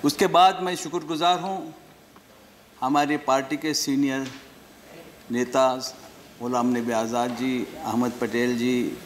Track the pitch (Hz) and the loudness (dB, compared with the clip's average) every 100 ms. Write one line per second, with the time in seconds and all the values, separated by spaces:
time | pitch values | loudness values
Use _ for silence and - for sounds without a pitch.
0 | 147 - 190 170 185 185 185 175 160 175 | 0 2 4 8 6 6 -4 -4 -4 -6
1 | 156 160 175 180 185 190 160 156 - - | -4 0 2 2 -2 -6 -8 -16 -20 -20
2 | - - - - - - - - 127 147 | -20 -20 -20 -20 -20 -20 -20 -6 0 2
3 | 147 147 - 135 135 147 151 147 - 139 | 2 -2 2 0 0 -4 -2 -2 0 0
4 | 139 135 131 127 - - - - - - | 0 -2 -6 -12 -20 -20 -20 -20 -20 -20
5 | - - - 120 123 131 131 127 123 - | -20 -20 -6 -2 0 4 2 2 -8 -12
6 | - - - - 120 123 123 120 117 113 | -20 -20 -20 -10 -2 0 2 0 0 0
7 | 110 120 123 117 131 127 - - - 113 | 0 -2 -2 -2 -2 -2 -4 -8 -2 0
8 | 123 120 117 117 123 120 123 123 95 - | 0 -2 -2 0 0 0 0 0 -2 -6